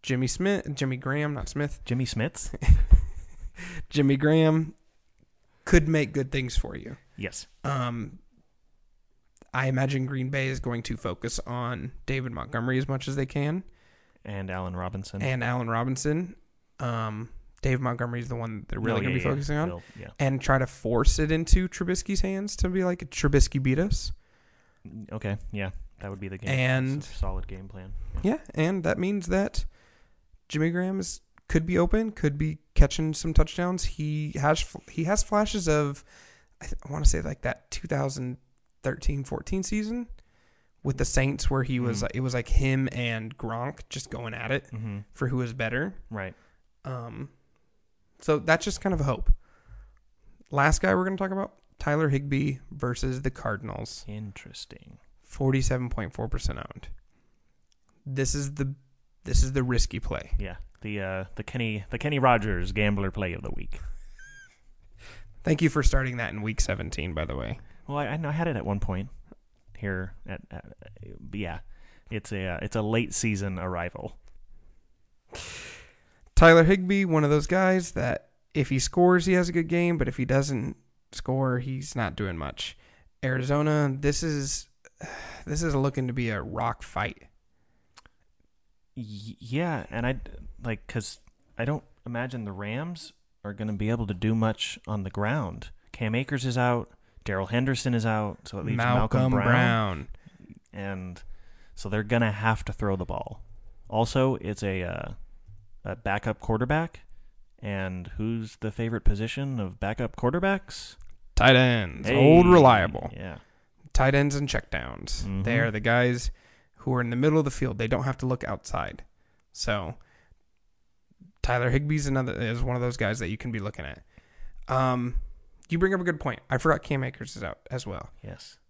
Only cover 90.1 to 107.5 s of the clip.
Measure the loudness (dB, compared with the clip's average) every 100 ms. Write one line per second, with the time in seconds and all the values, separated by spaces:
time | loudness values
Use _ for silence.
90.1 | -2 -6 -14 -16 -10 -6 -6 -6 -6 -6
91.1 | -12 -20 _ _ -6 -4 -4 -8 _ -8
92.1 | -6 -6 -6 -8 -8 -6 -6 -6 -10 -14
93.1 | _ _ _ -12 -6 -4 -2 0 0 -2
94.1 | 0 2 4 2 0 -6 -8 -8 -6 -4
95.1 | -2 -2 0 -4 -6 -12 -18 -20 -6 -2
96.1 | -2 -2 -2 -2 2 2 2 -2 -14 _
97.1 | -12 -4 -4 0 0 2 0 2 2 2
98.1 | 0 -2 -6 -10 -8 -2 0 2 2 4
99.1 | 4 4 4 4 6 6 2 0 -4 -8
100.1 | -12 -16 -20 -20 -20 _ -10 -8 -8 -10
101.1 | -12 -12 -14 -14 -20 -20 -10 -4 -2 0
102.1 | 2 2 2 0 0 -2 -4 -2 -2 -2
103.1 | -6 -8 -12 -16 -16 -18 -18 -6 0 0
104.1 | 2 2 0 -4 -4 -4 -4 -4 -6 -8
105.1 | -12 -14 -18 -20 -20 -20 -12 -10 -6 -2
106.1 | -2 -2 -4 -2 -2 2 0 -2 -8 -20
107.1 | -18 -18 -20 -20